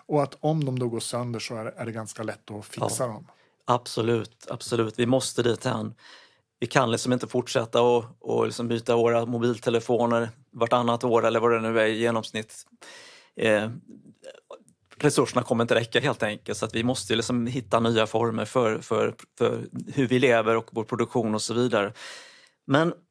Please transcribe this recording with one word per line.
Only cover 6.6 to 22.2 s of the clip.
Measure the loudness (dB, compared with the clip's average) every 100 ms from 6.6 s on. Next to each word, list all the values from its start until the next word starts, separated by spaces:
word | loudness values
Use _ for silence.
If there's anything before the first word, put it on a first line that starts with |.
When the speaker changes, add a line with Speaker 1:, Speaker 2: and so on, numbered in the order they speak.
| 0
Speaker 2:
kan | 2 2
liksom | 2 0
inte | 0 0
fortsätta | -4 -2 -2 0 4
och, | 4 4 0 -8
och | -4 0 0
liksom | -2 -4
byta | -2 2 4
våra | 4 2 0
mobiltelefoner | 0 0 0 0 0 2 2 2 2 0 -6 _
vartannat | -4 2 2 2 0
år | 2 4 4
eller | 4
vad | 4
det | 2
nu | 2 2
är | 2
i | 2
genomsnitt. | 0 0 -4 -8 -10 -14 -20 _ -20 -20 -20 -20 _ -2
Eh, | 2 2 0 -8 -16 -20 -20 -20 -20 -20 -20 -20 _ _ _ -2
resurserna | 2 2 2 0
kommer | 0 0
inte | 2 2
räcka | 0 0
helt | 0 0
enkelt, | -4 -4 -8 -6
så | -4
att | -2
vi |
måste | -2 -2 -2
ju | -2
liksom | 0 -2 -2
hitta | -6 0 2
nya | 2 2 2
former | 0 0 -2 -2
för, | 0 2 0
för, | -2 0 0 -2 -12 -2
för | 0 -2 -8 -12 -6
hur | -2 2
vi | 4
lever | 4 4 4 0
och | -2
vår | -6
produktion | -4 -2 -2 -2 -2 -2
och |
så | -2
vidare. | 0 2 2 0 -4 -16 -18